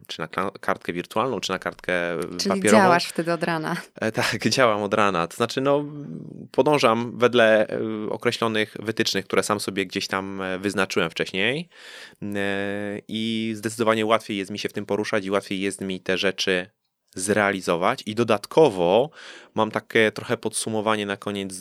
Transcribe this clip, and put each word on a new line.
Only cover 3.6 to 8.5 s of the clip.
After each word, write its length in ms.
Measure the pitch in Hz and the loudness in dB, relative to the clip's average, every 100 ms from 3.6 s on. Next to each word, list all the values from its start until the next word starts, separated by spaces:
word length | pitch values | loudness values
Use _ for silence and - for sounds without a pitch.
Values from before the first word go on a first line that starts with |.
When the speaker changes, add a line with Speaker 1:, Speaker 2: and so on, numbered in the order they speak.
| 156 165 - | -4 -6 -8
Speaker 1:
E, 180 | - 110 | -6 -4
tak, 360 | 120 - 110 113 | -2 -2 0 0
<laughs> 80 | 120 | 4
działam 260 | 120 104 | 4 4
od 120 | 101 | 0
rana. 320 | 107 101 87 85 | 2 2 2 -2
To 100 | - | -2
znaczy, 240 | 117 135 | -2 0
no, 240 | 139 143 147 147 147 160 - - - | 2 2 0 -10 -12 -12 -14 -16 -6
podążam 680 | - 139 147 131 113 120 110 | 2 4 6 6 4 0 2
wedle, 500 | 120 120 110 110 - | 4 6 6 6 4
e, 420 | 120 113 107 107 | -2 -4 -4 -6
określonych 680 | 107 120 - 113 | -2 -2 0 0